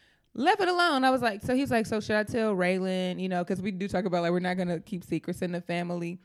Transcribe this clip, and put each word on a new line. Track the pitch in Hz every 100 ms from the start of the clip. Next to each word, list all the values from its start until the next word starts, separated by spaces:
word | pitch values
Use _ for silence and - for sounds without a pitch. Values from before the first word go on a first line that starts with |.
| _ _ _ -
Left | 302 415
it | 359
alone. | 349 349 277 262
I |
was | 262
like, | 233 202
so | - 254
he |
was | 277
like, | 240 220
"So | 220
should | 208 214
I |
tell | 208 247 220 190
Raylan?" | 180 185 190 185 185 175
You | 185
know, | 180 175
'cause | 185
we | 190
do | 185 196
talk | 185
about, | 196 175
like, | 170
we're | 180
not | 180 180
gonna | 180 165
keep | - 180 -
secrets | 165 - 180
in | 180
the | 175
family. | 175 175 175 175 170 180